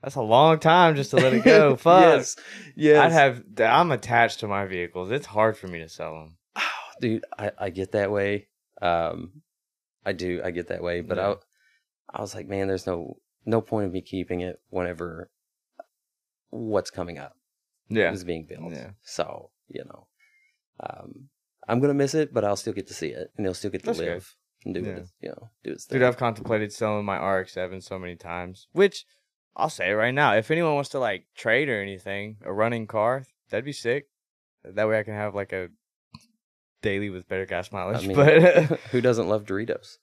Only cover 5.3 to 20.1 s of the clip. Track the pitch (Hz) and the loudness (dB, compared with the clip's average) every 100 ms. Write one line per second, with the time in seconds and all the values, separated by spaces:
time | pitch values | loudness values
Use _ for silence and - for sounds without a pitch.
5.3 | 107 110 104 95 87 80 - 80 78 78 | 0 0 0 -10 -12 -14 -12 -12 -12 -18
6.3 | 82 _ - - - - - 123 110 - | _ _ -8 -8 -8 -16 -6 -4 -4 -6
7.3 | - 104 - 98 87 95 107 98 104 98 | -8 -8 -6 -10 -6 -4 -2 -2 -2 -2
8.3 | 104 - _ _ - 90 85 82 82 92 | -4 -8 _ _ -6 -2 -2 -2 -6 -14
9.3 | 113 _ _ _ _ _ _ - 92 90 | -20 _ _ _ _ _ _ -10 -6 -6
10.3 | 90 90 87 85 90 87 87 82 90 98 | -6 -6 -8 -8 -8 -6 -6 -6 -4 -2
11.3 | - _ _ _ _ _ _ _ - 104 | -4 _ _ _ _ _ _ _ -12 -12
12.3 | 104 - 98 98 95 - 87 80 - _ | -12 -10 -6 -4 -4 -4 -8 -8 -16 _
13.3 | _ - 113 107 110 101 92 - 95 90 | _ -4 -4 -2 -4 -4 -8 -10 -10 -8
14.3 | 90 90 87 _ 95 90 85 87 82 87 | -8 -8 -12 _ -6 -6 -8 -12 -14 -18
15.3 | _ _ _ _ _ - _ _ _ _ | _ _ _ _ _ -20 _ _ _ _
16.3 | _ _ 117 113 104 - - 87 80 69 | _ _ -12 -4 -4 -4 -8 -10 -10 -18
17.3 | _ _ _ _ _ _ 110 92 95 87 | _ _ _ _ _ _ 0 0 0 -8
18.3 | 82 78 - 82 80 64 98 - - 76 | -10 -10 -16 -14 -14 -18 -20 -20 -8 -8
19.3 | - - _ _ - - - _ | -8 -18 _ _ -18 -18 -20 _